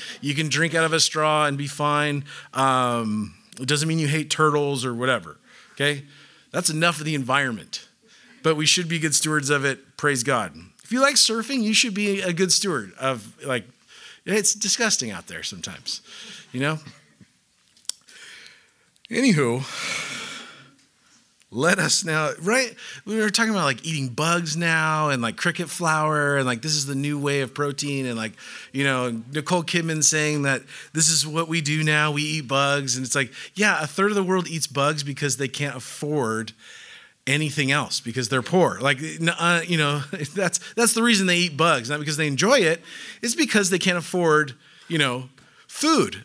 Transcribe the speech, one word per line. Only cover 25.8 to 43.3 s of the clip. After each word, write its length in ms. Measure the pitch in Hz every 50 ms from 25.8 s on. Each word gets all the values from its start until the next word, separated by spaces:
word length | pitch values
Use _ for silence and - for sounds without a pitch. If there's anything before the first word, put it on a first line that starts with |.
| 175 160 156 156 156 156 151 151 147 143 143
and, 80 | 139 131
like, 160 | 127 123 113
this 120 | 104 156
is 140 | 151 151 139
the 100 | 139 139
new 220 | 135 139 147 147 143
way 220 | 143 143 143 143
of 140 | 135 120 -
protein 500 | - 147 143 139 143 151 143 143 135 135
and, 120 | 123 117
like, 160 | 113 110 110 - - - - - - - -
you 120 | - 135 139
know, 380 | 139 135 127 127 123 117 113 113 123
Nicole 300 | 139 156 143 - 180 180
Kidman 400 | 160 - - 175 165 165 160 156 147
saying 380 | - - 156 151 151 151 147
that 200 | 139 139 135 120 - - - - - -
this 160 | - 156 160 151
is 180 | 160 151 139
what 220 | 156 151 165 170 160
we 120 | 165 170
do 240 | 151 143 151 156 156
now, 260 | 156 151 151 151 151
we 120 | 147 147
eat 260 | 151 151 156 156 143 117
bugs. 480 | 135 139 139 139 139 143 139 131 120
And 100 | 131 131
it's 80 | 120 -
like, 180 | 143 135 113 - - - - -
yeah, 260 | 180 208 208 180 151
a 60 | 156
third 240 | 143 - - 190 208
of 60 | 214
the 80 | 202 190
world 240 | 175 185 185 175 180
eats 180 | 165 160 -
bugs 360 | - 131 143 139 147 156 147 143
because 320 | 143 139 - 147 143 123
they 120 | 120 143 131
can't 280 | - - 147 143 120
afford 760 | 127 - - - - 156 147 151 147 123 110 110 110 113 107 - _ - - - - - - - - - - _ _ - -
anything 420 | 139 151 156 147 139 151 139 131
else 300 | 143 151 123 92 - -
because 280 | - 117 110 131 123 110
they're 140 | 139 131
poor. 360 | 120 - 165 185 170 127 95 92
Like, 180 | 123 139 143 127
n-, 300 | 156 156 156 160 165 170
uh, 320 | 175 165 165 170 175 170 165
you 120 | 170 175 160
know, 220 | 151 143 147 147 139 - - 175
<laughs> 160 | 151 - -
that's, 240 | 190 190 170 - - - - -
that's 200 | 220 240 226 -
the 80 | 226
reason 240 | 226 240 226 190 190
they 120 | 180 175 175
eat 180 | 175 180 147
bugs, 320 | 135 160 170 156 127 113 120
not 120 | 147 151
because 160 | 147 151 151
they 100 | 147 160
enjoy 320 | 147 139 123 170 214 277 262
it. 240 | 185 156 165 170 - - - - - - - -
It's 140 | - 233